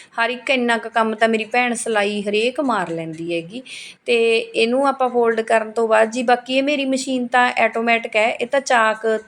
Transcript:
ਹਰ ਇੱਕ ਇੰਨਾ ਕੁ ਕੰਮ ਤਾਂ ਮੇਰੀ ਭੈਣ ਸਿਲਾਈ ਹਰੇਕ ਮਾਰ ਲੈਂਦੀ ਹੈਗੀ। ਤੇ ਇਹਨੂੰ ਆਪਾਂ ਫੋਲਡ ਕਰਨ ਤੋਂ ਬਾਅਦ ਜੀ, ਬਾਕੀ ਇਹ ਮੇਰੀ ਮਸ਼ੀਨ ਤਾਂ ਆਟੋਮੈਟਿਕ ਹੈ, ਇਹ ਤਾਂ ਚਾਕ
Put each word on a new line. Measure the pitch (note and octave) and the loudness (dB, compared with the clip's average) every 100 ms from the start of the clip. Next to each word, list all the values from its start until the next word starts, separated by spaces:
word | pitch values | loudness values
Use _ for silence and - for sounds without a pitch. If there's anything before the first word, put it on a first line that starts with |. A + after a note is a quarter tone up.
| - | -10
ਹਰ | - A#3 | -2 -2
ਇੱਕ | B3 B3 | -2 -2
ਇੰਨਾ | C4 A#3+ A#3 | 0 2 0
ਕੁ | A3+ | 0
ਕੰਮ | A#3 A3 | 0 0
ਤਾਂ | A3 A3+ | 2 2
ਮੇਰੀ | A3+ | 2
ਭੈਣ | A3 B3 B3 | 0 0 0
ਸਿਲਾਈ | A3+ A#3 G#3+ G3+ G#3 | -2 -2 0 0 -2
ਹਰੇਕ | G3+ G#3+ A#3 C4 | -2 0 0 0
ਮਾਰ | C4+ G#3+ E3 | -2 -2 -2
ਲੈਂਦੀ | E3 E3 D#3+ E3 | -6 -8 -8 -6
ਹੈਗੀ। | E3+ E3 A#3 B3+ - - - - | -6 -6 -12 -14 -16 -18 -10 0
ਤੇ | A#3+ A3+ A3+ | 2 2 0
ਇਹਨੂੰ | A#3 - A3+ B3+ C#4 | -2 0 2 2 0
ਆਪਾਂ | C4+ B3+ | 0 0
ਫੋਲਡ | A#3+ A#3 A3+ | 2 0 0
ਕਰਨ | A3+ A3+ A3 | 2 0 0
ਤੋਂ | G#3+ A3+ | -2 2
ਬਾਅਦ | A3 A3+ | 4 2
ਜੀ, | A#3+ | 0
ਬਾਕੀ | A#3+ B3 B3 C4 | 0 0 0 0
ਇਹ | |
ਮੇਰੀ | C#4 D4 C4+ | 0 0 0
ਮਸ਼ੀਨ | C4 C4 C4 A#3+ | -2 -2 -4 0
ਤਾਂ | B3+ B3 - | 2 2 2
ਆਟੋਮੈਟਿਕ | A3+ A3+ A#3 A3+ A#3+ G#3+ | 0 0 0 0 0 0
ਹੈ, | A3 | 0
ਇਹ | - A#3+ | 0 -2
ਤਾਂ | C#4 | -2
ਚਾਕ | C4 B3 A3 G#3+ A3+ A3 | 2 2 2 0 0 0